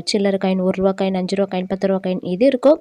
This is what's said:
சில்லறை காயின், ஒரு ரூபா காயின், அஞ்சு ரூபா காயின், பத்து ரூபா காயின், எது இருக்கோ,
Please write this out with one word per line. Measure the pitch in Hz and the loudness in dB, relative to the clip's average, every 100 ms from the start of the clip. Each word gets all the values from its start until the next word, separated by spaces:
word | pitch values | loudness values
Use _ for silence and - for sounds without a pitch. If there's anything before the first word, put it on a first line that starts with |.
| 170 | -2
சில்லறை | 208 202 190 | 0 0 0
காயின், | 190 190 | 0 0
ஒரு | 185 185 | 0 2
ரூபா | 190 | 0
காயின், | 190 190 185 | 0 -2 -2
அஞ்சு | 185 196 | -2 -2
ரூபா | 196 | -2
காயின், | 185 185 | -4 -4
பத்து | 190 196 | -2 -2
ரூபா | 190 | -2
காயின், | 185 185 - | -2 -4 -4
எது | 180 269 | 0 2
இருக்கோ, | 254 269 320 | 4 2 2